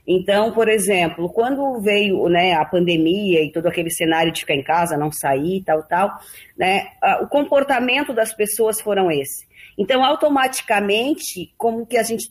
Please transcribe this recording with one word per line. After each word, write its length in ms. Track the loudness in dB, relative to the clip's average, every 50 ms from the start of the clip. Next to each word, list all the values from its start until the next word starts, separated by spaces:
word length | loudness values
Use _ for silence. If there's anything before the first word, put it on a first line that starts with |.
| _ -2
Então, 420 | -2 0 2 2 2 2 2 2
por 180 | 0 0 2 2
exemplo, 580 | 2 2 2 0 2 2 0 0 -2 -4 -6 -4
quando 500 | 0 0 0 0 0 -2 -2 -4 -4 -2
veio, 480 | 0 0 2 2 2 2 0 0 2 2
né, 240 | 2 4 4 2 2
a 100 | 2 0
pandemia 800 | 0 0 0 2 2 2 2 2 2 0 0 0 2 2 2
e 100 | 2 0
todo 140 | -4 -2 -2
aquele 240 | -2 -2 -2 -4 -4
cenário 420 | -4 -2 0 0 2 2 0 0
de 80 | -2 -4
ficar 140 | -4 -4 -4
em 80 | -4
casa, 340 | -2 0 0 0 0 0 0
não 160 | -2 -2 -4
sair, 500 | -4 -4 -2 -2 0 0 0 -2 -2 -2
tal, 200 | 0 0 -2 -2
tal, 360 | 0 -2 0 0 0 0 -2 -10 -16 -20 -20 -20 -20 -20 _
né, 320 | -2 0 0 2 0 -2 -6 -6 _
a, 200 | 2 2 2 2
o 60 | 0 0
comportamento 840 | 0 0 2 4 2 2 2 2 0 0 0 0 0 0 -2 -2 0
das 180 | -2 -2 -2
pessoas 480 | -2 -4 -4 -4 0 0 0 0 0 -2
foram 320 | -4 -2 0 2 2 2
esse. 340 | 2 0 -2 -6 -10 -14 -16 _ _ -20 -20 -14 _
Então, 260 | -4 0 0 2 2
automaticamente, 1500 | 4 2 2 2 2 2 2 2 2 0 -2 -6 -2 0 0 0 2 2 0 0 0 -2 -4 -4 -6 -12 -10 -12 -14 -14 _ _
como 260 | -2 -2 -2 -2 -6
que 140 | -2 0 0
a 40 |
gente, 280 | 0 0 -4 -6 -6 -12